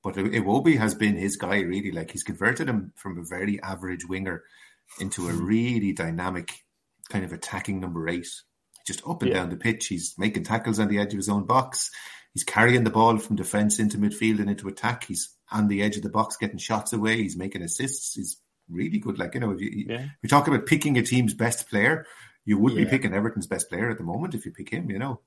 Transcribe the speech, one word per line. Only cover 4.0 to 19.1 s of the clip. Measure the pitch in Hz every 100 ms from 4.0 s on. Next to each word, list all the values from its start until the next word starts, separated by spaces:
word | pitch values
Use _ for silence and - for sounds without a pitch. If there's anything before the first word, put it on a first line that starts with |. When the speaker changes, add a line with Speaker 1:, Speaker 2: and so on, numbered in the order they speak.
| 87
Speaker 1:
winger | 95 95 82 _ - - _ _ -
into | 98 - 87
a |
Speaker 2:
Mm. | 85 85
Speaker 1:
really | 113 120 117 101
dynamic | 87 82 82 90 90 85 - _ _ _ _ -
kind | 101
of | 90
attacking | 90 - 95 - 98
number | 92 85 80
eight, | 87 87 - _ _ _ -
just | - - -
up | 170
and | -
Speaker 2:
Yeah. | 90
Speaker 1:
down | 87
the |
pitch. | 85 117 110 -
He's | 87 - -
making | 104 -
tackles | - 113 117 104
on | 104
the | 104
edge | 104
of | 104
his | 101
own | 101
box. | 98 127 131 - - - - - _
He's | -
carrying | - 107 120 123
the | 113
ball | 110 113 110
from | - 101
defense | 90 104 104 104
into | 107 104
midfield | 104 - 113 107
and | 101
into | 101 98
attack. | - 113 120
He's | - 87 - _ _
on | 107 104
the | 101
edge | 104
of | 104
the | 101
box | 107 -
getting | - 104 104
shots | - 107 -
away. | 110 110
He's | 113 98 82
making | 95 90
assists. | 85 - 131 - -
He's | - - - _ _ -
really | 85 131 104
good. | 123